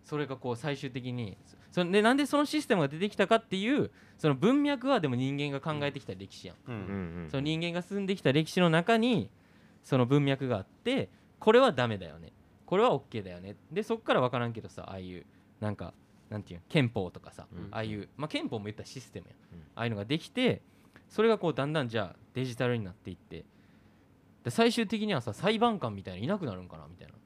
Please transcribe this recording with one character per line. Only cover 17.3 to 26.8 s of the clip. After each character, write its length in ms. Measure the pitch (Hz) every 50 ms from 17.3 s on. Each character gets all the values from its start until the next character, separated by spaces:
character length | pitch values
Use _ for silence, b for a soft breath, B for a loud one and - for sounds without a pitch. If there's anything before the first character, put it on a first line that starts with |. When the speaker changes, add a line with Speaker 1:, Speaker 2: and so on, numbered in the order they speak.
| -
Speaker 1:
さ、 120 | - - _
Speaker 2:
う 40 | 90
ん。 120 | 87 104 101
Speaker 1:
あ 80 | 107 110
あ 40 | 110
い 100 | 110 107
う、 120 | 104 92 - _
ま 100 | 117 143
あ、 20 | 156
憲 180 | - 285 349
法 120 | - 127 110
も 60 | 101
言 80 | 107 107
っ 20 |
た 80 | - 92
ら 40 |
シ 140 | - - 127
ス 100 | 120 -
テ 80 | _ 95
ム 80 | 82
や 300 | - - _ _ _ -
ん。 20 | 85
Speaker 2:
う 20 |
ん。 60 | 78 - _
Speaker 1:
あ 60 | -
あ 40 | 117
い 40 | 117
う 20 |
の 60 | 113
が 80 | 101 104
で 120 | 113 147
き 120 | 160 - -
て、 320 | _ 247 254 226 107 - - b b b b b b b b -
そ 120 | - -
れ 60 | 220
が 100 | 226 220
こ 120 | 208 - 165
う、 40 | 131
だ 120 | 127 135
ん 80 | 143 156
だ 100 | 160 131
ん 60 | 117
じ 100 | 110 113
ゃ 160 | 98 85 -
あ 40 | - - _ _
デ 120 | - 131
ジ 120 | 127 117
タ 80 | 120 131
ル 100 | 123 123
に 80 | 117 104
な 60 | 90
っ 20 | 87
て 180 | - _ 98
い 40 | 90
っ 20 |
て、 260 | - _ _ 85 80 - b b b b b b b b b b b b b b _ _ _ _ _ _
で、 80 | 120
最 200 | - - 226 240
終 160 | 214 240 226
的 180 | 185 233 208 214
に 80 | 214 196
は 60 | 131
さ、 140 | - 113 104
裁 260 | - - 202 226 214
判 180 | 233 240 220 170
官 140 | 139 117 101
み 100 | 98 90
た 80 | 101
い 80 | 90 90
な 40 | 110
い 40 |
な 120 | 151 202 202
く 60 | 180
な 100 | 123 95
る 60 | 92
ん 80 | 92 87
か 80 | 82
な、 100 | 80